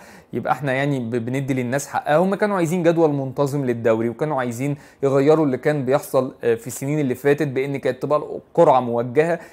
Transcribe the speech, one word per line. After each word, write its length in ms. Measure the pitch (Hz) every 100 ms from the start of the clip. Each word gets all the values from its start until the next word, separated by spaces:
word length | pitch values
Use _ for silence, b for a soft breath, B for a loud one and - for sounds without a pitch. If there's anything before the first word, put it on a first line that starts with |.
| B B _
يبقى 200 | 123 -
احنا 200 | 139 139
يعني 260 | 131 143 139
ب-، 100 | 113 120 113
بندي 280 | 131 135
للناس 340 | 131 123 139 -
حقها. 300 | - - 151
هم 180 | 185 196
كانوا 200 | 208 196
عايزين 260 | 165 180
جدول 260 | 170 165 160
منتظم 520 | 143 135 127 143 147 131
للدوري، 440 | 117 117 110 120
وكانوا 300 | 113 156 139
عايزين 380 | 123 117 143 143 B _
يغيروا 420 | 139 139 139 156 151
اللي 120 | 127
كان 280 | 151 151 123
بيحصل، 480 | 143 - 139 131 -
آه، 120 | 117 113
في 120 | 131
السنين 320 | - 139 151
اللي 160 | 139 120
فاتت، 320 | 143 143 151
بان 300 | 127 139 139
كانت 240 | 135 123
تبقى 180 | 139 147
القرعه 600 | 151 - - - 170 131
موجهه 600 | 120 117 123 120 165 165 B